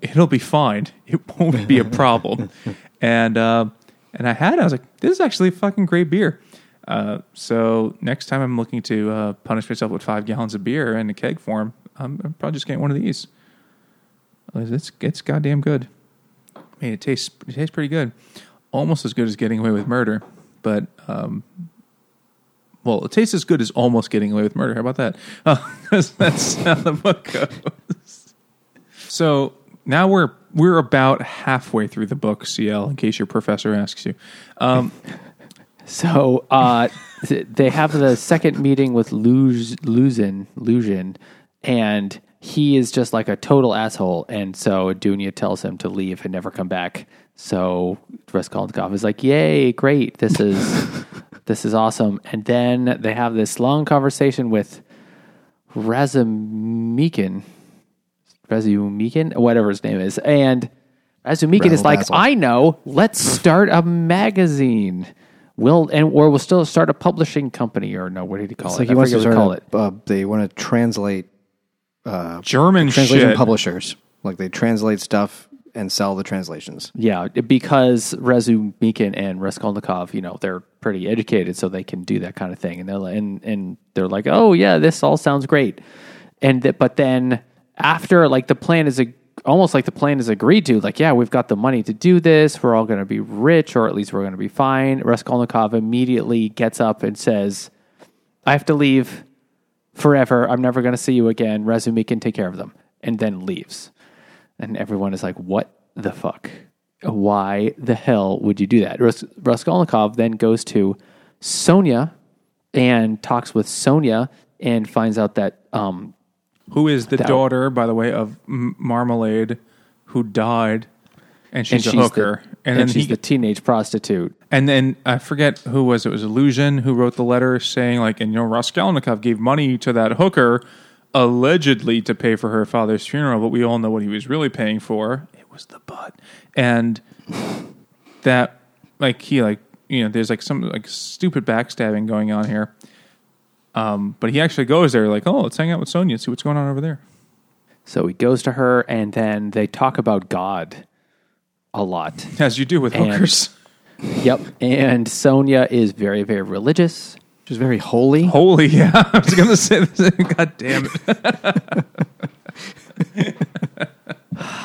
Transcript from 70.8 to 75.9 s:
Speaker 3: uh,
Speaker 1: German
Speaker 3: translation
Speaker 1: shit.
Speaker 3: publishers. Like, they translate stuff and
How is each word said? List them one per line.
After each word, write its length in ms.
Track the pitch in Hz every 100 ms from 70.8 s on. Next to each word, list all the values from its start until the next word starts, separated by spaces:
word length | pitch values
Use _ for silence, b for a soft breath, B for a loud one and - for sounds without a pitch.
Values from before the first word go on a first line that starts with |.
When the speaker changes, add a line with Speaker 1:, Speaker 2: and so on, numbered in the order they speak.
| 117 107 101 98 90 _ _ _ _ _ _ _ -
Speaker 3:
uh, 340 | 98 85 85
Speaker 1:
German 460 | - 127 165 190 147
Speaker 3:
translation 400 | 127 131 135 123
Speaker 1:
shit. 60 | 107
Speaker 3:
publishers. 600 | 117 110 - 90 - - _ _
Like, 120 | 107 90
they 120 | 92
translate 520 | - 113 113 110 104
stuff 480 | - 104 101 - _ - _
and 180 | - 98